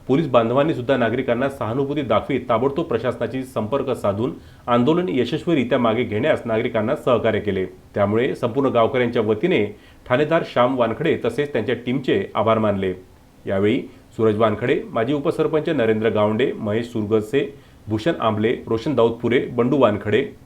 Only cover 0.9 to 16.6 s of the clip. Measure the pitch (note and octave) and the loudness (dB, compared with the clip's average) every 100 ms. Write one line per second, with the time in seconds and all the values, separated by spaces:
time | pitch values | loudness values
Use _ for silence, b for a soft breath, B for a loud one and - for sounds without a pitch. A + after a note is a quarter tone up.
0.9 | C3+ A2+ B2 C3 A#2 C3+ - G#2+ B2 C3+ | 2 2 0 0 0 -2 -4 -4 -2 -2
1.9 | A2 A2+ G#2+ - C3 - A2+ C3+ C#3 D#3+ | -2 0 0 0 -2 0 0 0 0 -2
2.9 | A#2 B2+ - A#2 C3 B2+ A#2+ G#2+ C#3 C3 | -2 -2 -4 -4 -6 -6 -6 -2 -2 -2
3.9 | A#2 G#2 G2 C3 E3+ B B - A#2+ B2 | -2 -2 0 -2 -6 B B 0 2 4
4.9 | E3+ F#3 C3 A#2 D3+ F3 D#3+ A2+ C3+ A#2 | 2 0 0 -2 -2 0 0 2 0 2
5.9 | A2+ A2+ G#2 D3+ B2 A#2 A2 A#2+ A2+ G#2+ | 0 0 0 0 0 0 -2 0 -2 -2
6.9 | D3 - A#2 A2+ G#2 G2+ F#2+ F#2 - - | -2 2 2 2 0 0 -2 -4 -8 -8
7.9 | A2 G2+ G#2+ C3 - B2 A#2+ C3+ A#2 A2+ | 0 2 2 0 -2 -2 0 2 2 2
8.9 | B2 A#2+ A#2+ G#2+ G#2+ F3 D#3+ - B B | 2 0 0 0 0 2 2 0 B B
9.9 | B - B2+ D3+ E3 - B2+ B2 C3 A2+ | B -2 0 2 0 0 2 2 2 0
10.9 | A2 D3+ A2+ B2 A#2 D3 B2+ G#2+ A#2+ - | 0 0 0 -2 -2 -2 -2 -2 -4 -2
11.9 | C3+ C#3 A#2 F#2+ - G#2+ A2 A2 G2 F#2+ | -2 0 0 0 0 2 2 2 0 -2
12.9 | F#2 - - - - - G2 G#2 B2 - | -6 -12 -20 -20 -14 -4 0 0 0 -4
13.9 | B - - A2 G#2 A2 G#2+ B2 C#3 - | B -12 0 0 2 2 2 0 -2 -2
14.9 | A#2+ A2+ D3 D#3 D3+ D3+ D3+ D3+ D3+ A2+ | -4 -2 -2 -2 -2 0 0 -2 0 2
15.9 | A2 A2 G#2+ G#2 A2 C3+ - | 2 2 2 2 2 -2 -2